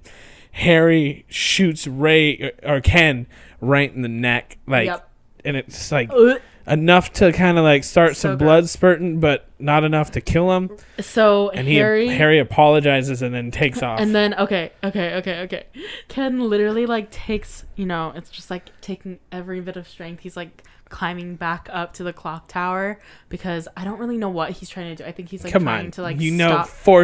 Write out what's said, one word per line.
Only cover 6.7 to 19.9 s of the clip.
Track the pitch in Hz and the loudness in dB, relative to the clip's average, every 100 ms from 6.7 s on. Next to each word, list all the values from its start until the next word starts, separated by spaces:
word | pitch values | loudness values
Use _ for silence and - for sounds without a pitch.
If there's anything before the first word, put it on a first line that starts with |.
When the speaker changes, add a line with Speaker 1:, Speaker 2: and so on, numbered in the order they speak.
| 151 165 180 - | 0 4 4 4
Speaker 1:
to | - 190 | 2 2
kinda, | 165 180 170 | 4 2 4
like, | 156 143 | 4 4
start | - 175 165 147 | 2 2 2 2
Speaker 2:
So | 151 | -2
Speaker 1:
some | 135 | 2
Speaker 2:
gross. | 151 | 4
Speaker 1:
blood | 160 170 | 4 4
spurting, | - 185 165 180 160 | 2 2 4 0 0
but | 156 139 - - | 0 0 -6 -8
not | 143 151 | 0 2
enough | 156 156 151 | 2 0 -2
to | 127 | -4
kill | - 165 180 | -2 0 2
him. | 185 185 208 - - | 0 -2 -10 -16 -12
Speaker 2:
So | - 226 214 202 202 | -4 2 4 4 0
Speaker 1:
And | 190 131 | -2 0
he, | 151 | 2
Speaker 2:
Harry | 214 214 240 | 4 2 0
Speaker 1:
Harry | 254 156 156 | 2 4 4
apologizes | 131 - 151 151 143 135 135 127 | 4 4 6 6 4 0 -2 -4
and | 123 | -6
then | 123 120 | -6 -8
takes | 110 147 240 | -2 -2 -2
off. | 123 113 | -6 -2
Speaker 2:
And | 214 | 0
then, | 208 208 | 0 0
okay, | 196 202 190 160 - | -2 -2 -4 -6 -10
okay, | 202 202 175 180 | -8 -4 -4 -6
okay, | 185 170 | -6 -8
okay. | 180 180 - 262 403 - - | -8 -12 -14 -18 -16 -16 -12
Ken | 269 269 254 226 | -6 -4 -4 -2
literally, | 208 208 226 240 | 0 0 -2 -2
like, | 226 202 | -4 -6
takes, | - - 214 - - - - | -10 -8 -8 -8 -16 -16 -10
you | 185 | -6
know, | 165 160 170 | -6 -8 -12
it's | - | -18
just, | - - | -18 -12
like, | 180 - _ | -12 -14 _
taking | - 185 190 180 _ | -14 -14 -14 -18 _
every | 180 180 185 | -16 -12 -12
bit | 180 180 | -12 -14
of | |
strength. | 170 | -18